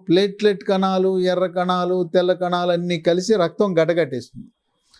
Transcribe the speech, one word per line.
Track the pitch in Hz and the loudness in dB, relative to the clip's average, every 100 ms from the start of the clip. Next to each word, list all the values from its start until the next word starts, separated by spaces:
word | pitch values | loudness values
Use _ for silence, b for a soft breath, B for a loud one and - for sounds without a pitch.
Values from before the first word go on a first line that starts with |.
| - | 0
ప్లేట్లెట్ | 175 202 202 208 190 | 2 2 0 0 0
కణాలు, | - 190 190 190 190 185 | -2 0 2 2 0 2
ఎర్ర | 180 180 185 | 0 0 -2
కణాలు, | 180 180 180 180 185 170 | -2 -2 0 0 -2 0
తెల్ల | 185 180 | 0 2
కణాలు | 180 180 175 180 | 0 -2 -2 0
అన్నీ | 175 175 175 | -2 -2 -2
కలిసి | 170 175 180 | 0 0 2
రక్తం | 220 170 - 208 165 | 0 0 0 0 2
గడ్డకట్టేస్తుంది. | 160 170 147 127 - - - _ _ _ _ | 2 0 -2 -4 -10 -18 -20 _ _ _ _